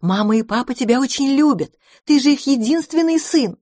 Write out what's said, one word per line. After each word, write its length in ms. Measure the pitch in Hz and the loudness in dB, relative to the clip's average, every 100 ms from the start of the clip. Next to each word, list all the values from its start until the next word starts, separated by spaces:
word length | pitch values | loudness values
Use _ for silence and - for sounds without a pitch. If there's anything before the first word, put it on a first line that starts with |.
Мама 360 | 170 185 208 220 | -2 -2 0 0
и 60 | |
папа 300 | 220 214 247 | 0 -4 -4
тебя 260 | 247 233 233 | -4 0 0
очень 340 | 262 - 277 | 0 -2 -2
любят. 420 | 277 302 233 147 _ _ _ - | 2 2 0 -4 _ _ _ 0
Ты 140 | 294 | 2
же 120 | 262 | 2
их 160 | 285 - | 0 0
единственный 720 | 269 220 320 311 320 330 330 | 0 0 -2 -2 -2 0 0
сын. 380 | 311 339 240 175 | 0 0 -2 -6